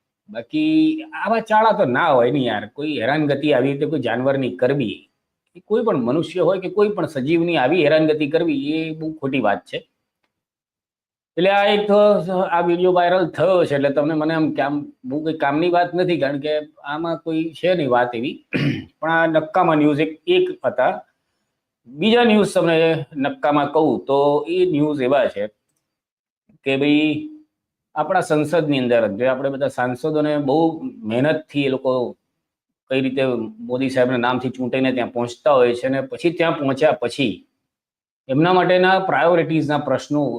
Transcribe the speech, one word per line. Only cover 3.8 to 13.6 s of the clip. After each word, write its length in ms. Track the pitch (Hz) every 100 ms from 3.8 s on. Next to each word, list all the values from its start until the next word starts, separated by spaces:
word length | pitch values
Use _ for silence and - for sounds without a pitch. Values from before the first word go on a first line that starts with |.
| 147
કોઈ 140 | 151 113
જાનવરની 440 | 120 135 135 123 -
કરવી, 420 | 127 143 110 - _ _ _ _ _
કે 100 | 175
કોઈ 240 | - 220 226
પણ 180 | 156
મનુષ્ય 440 | 117 156 - 180 165
હોય 140 | 190
કે 80 | 180
કોઈ 220 | 202 208
પણ 220 | 180 151
સજીવની 440 | 135 131 170 175 160
આવી 240 | 131 180
હેરાનગતિ 440 | 147 156 156 151 143
કરવી, 320 | 156 170 139 143
એ 80 | 160 160
બહુ 180 | 156 160
ખોટી 280 | 156 135 135
વાત 220 | 107 101 -
છે. 140 | - - _ _ _ _ _ _ _ _ _ _ _ _ _ _ -
એટલે 140 | 185
આ 160 | 202 208
એક 160 | 208 208
તો 140 | 202 208 196 170 185
આ 180 | 180 170
વીડિયો 320 | 175 175 180
વાયરલ 340 | 180 175 185 165
થયો 300 | - 170
છે, 160 | 180